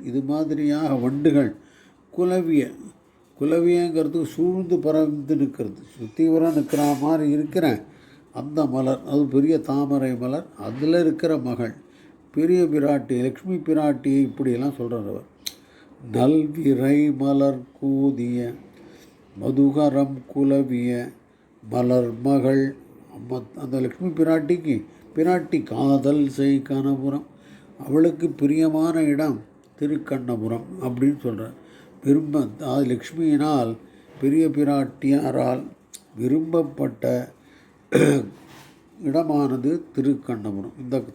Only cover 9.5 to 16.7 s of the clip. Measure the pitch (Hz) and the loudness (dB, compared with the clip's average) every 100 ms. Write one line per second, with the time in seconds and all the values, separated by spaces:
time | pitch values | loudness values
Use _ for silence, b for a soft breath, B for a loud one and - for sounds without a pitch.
9.5 | 160 156 139 139 139 131 120 123 147 185 | 2 0 -2 0 0 -2 -4 -4 -6 -8
10.5 | - 107 123 156 175 160 156 165 151 123 | -12 -10 -2 2 4 2 2 0 0 -2
11.5 | 120 117 - B B B B _ 143 165 | -4 -6 -8 B B B B _ -2 2
12.5 | 180 165 147 143 139 113 123 127 135 185 | 4 4 2 2 0 0 -2 -2 -4 -6
13.5 | 180 156 156 151 123 139 139 127 113 131 | -4 0 2 2 0 0 2 2 0 -2
14.5 | 120 139 139 120 117 101 98 - _ B | -2 -2 -4 -6 -6 -6 -10 -14 _ B
15.5 | B B B B - 123 113 131 156 151 | B B B B -20 -4 2 4 4 0
16.5 | 156 143 | 0 0